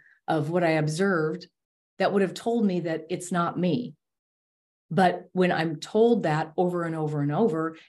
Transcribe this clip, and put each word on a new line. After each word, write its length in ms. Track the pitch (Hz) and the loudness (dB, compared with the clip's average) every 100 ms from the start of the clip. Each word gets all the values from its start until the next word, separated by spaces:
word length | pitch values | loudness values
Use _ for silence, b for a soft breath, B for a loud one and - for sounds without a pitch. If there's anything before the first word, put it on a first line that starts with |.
| B B - | B B -4
of 220 | 160 147 | -2 0
what 140 | 175 | 0
I 80 | 170 | 2
observed, 720 | 160 151 156 196 175 156 175 - _ _ _ _ _ | 2 0 0 0 2 0 -4 -12 _ _ _ _ _
that 140 | 185 | 0
would 100 | 202 | 2
have 120 | 190 | 0
told 320 | 180 - 233 208 | -2 -2 0 2
me 140 | 180 | 0
that 260 | 160 160 - | -2 -6 -6
it's 220 | - - | -8 -4
not 280 | 180 170 - | -2 -2 0
me. 360 | 160 139 123 - _ _ _ _ _ _ _ _ _ | 0 0 -4 -14 _ _ _ _ _ _ _ _ _
But 400 | 160 180 180 - | 2 2 2 -6
when 200 | 185 180 | 0 2
I'm 240 | 156 165 147 | 2 -2 -4
told 480 | - 214 233 233 | -4 2 4 4
that 280 | 165 151 160 - | 2 0 -2 -2
over 260 | 180 175 | 0 0
and 140 | 170 160 | -4 -4
over 260 | 156 151 | -4 -2
and 100 | 143 | -2
over, 440 | 151 220 160 160 160 | 2 0 0 -4 -8